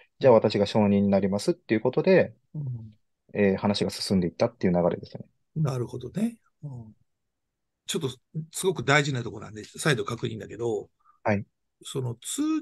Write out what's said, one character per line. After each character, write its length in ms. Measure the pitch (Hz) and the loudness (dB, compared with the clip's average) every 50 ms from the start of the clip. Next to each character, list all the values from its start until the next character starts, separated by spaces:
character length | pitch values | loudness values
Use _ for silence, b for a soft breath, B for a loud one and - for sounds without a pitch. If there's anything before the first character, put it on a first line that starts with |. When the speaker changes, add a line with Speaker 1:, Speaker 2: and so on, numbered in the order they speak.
| b b b - | b b b 2
Speaker 1:
じ 100 | 127 135 | 6 8
ゃ 20 | |
あ 20 | 117 | 8
私 240 | 110 - 110 - 107 | 8 6 4 2 2
が 80 | 101 | 0
承 180 | - - 117 104 | 2 2 2 4
認 160 | 101 101 101 | 4 4 4
に 80 | 101 101 | 4 4
な 100 | 98 98 | 4 2
り 100 | 98 98 | 2 0
ま 120 | 95 101 | -2 -2
す 120 | - - 175 | -2 -2 -4
っ 20 | |
て 200 | - _ - 113 | -2 _ -2 -2
い 40 | 110 | 0
う 20 | |
こ 100 | - 127 | 0 0
と 120 | 127 - 151 | 0 0 2
で、 300 | 190 190 175 - 98 - _ _ _ - | 4 4 4 4 2 -2 _ _ _ -12
Speaker 2:
う 40 | 156 | -10
ん。 60 | 147 131 123 113 110 110 107 _ _ _ _ _ _ _ - | -8 -8 -8 -10 -12 -14 -20 _ _ _ _ _ _ _ -2
Speaker 1:
え 220 | 101 104 98 98 | 0 2 2 2
ー、 20 | |
話 280 | 98 - 104 101 - 101 | 2 0 0 0 0 -2
が 60 | 92 | -4
進 280 | - - - - 104 95 | -4 -6 -4 0 0 0
ん 20 | |
で 80 | 90 82 | 0 0
い 20 | |
っ 40 | - | -2
た 120 | - - | 0 -2
っ 100 | - - | -2 -2
て 100 | - - 98 | -2 -2 0
い 20 | |
う 20 | 87 | 2
流 180 | 87 85 87 | 2 2 0
れ 100 | - - | 0 -4
で 60 | - | -6
す 100 | - - | -12 -16
ね。 80 | - - _ _ _ _ _ - | -16 -18 _ _ _ _ _ -6
Speaker 2:
な 200 | 160 156 135 135 | -4 -2 -2 -2
る 100 | 127 120 | -4 -6
ほ 120 | - - 123 | -6 -8 -12
ど 120 | 127 120 | -12 -10
ね。 260 | - 180 214 233 226 - _ _ _ _ - | -6 -4 -4 -4 -4 -6 _ _ _ _ -16
う 60 | 143 | -14
ん。 260 | 131 120 113 110 107 _ _ _ _ _ _ _ _ _ _ _ _ _ _ _ _ _ _ | -14 -14 -16 -18 -20 _ _ _ _ _ _ _ _ _ _ _ _ _ _ _ _ _ _
ち 100 | - - | -8 -6
ょ 20 | 185 | -4
っ 40 | 165 | -4
と、 60 | 131 123 - _ _ - 165 156 - - | -6 -8 -10 _ _ -10 -10 -10 -10 -8
す 140 | - - | -6 -2
ご 80 | 190 180 | -2 -2
く 100 | - 117 | 0 2
大 180 | - 139 151 143 | 4 4 4 4
事 100 | 151 139 | 2 -2
な 100 | 123 117 | -6 -6
と 100 | 104 98 | -8 -10
こ 60 | 110 | -12
ろ 80 | 104 | -14
な 40 | 101 | -14
ん 40 | 104 | -14
で、 100 | 107 104 | -16 -16
再 320 | - - - - 165 143 | -16 -10 -4 0 0 0
度 80 | 113 101 | 0 0
確 240 | - 117 113 - 113 | -4 -6 -6 -6 -6
認 100 | 113 107 | -8 -8
だ 80 | 98 | -12
け 100 | 95 101 | -12 -10
ど、 320 | 101 117 117 110 101 98 - _ _ _ _ _ _ - | -6 -4 -4 -4 -4 -6 -10 _ _ _ _ _ _ -2
Speaker 1:
は 80 | 107 104 | -2 0
い。 100 | 101 117 - _ _ _ _ _ _ - | -2 -2 -6 _ _ _ _ _ _ -16
Speaker 2:
そ 180 | - - 143 | -12 -8 -6
の、 140 | 127 120 120 | -6 -6 -8
通-、 280 | - - - - - 294 311 320 311 | -8 -10 -10 -6 -4 -2 -2 -2 -2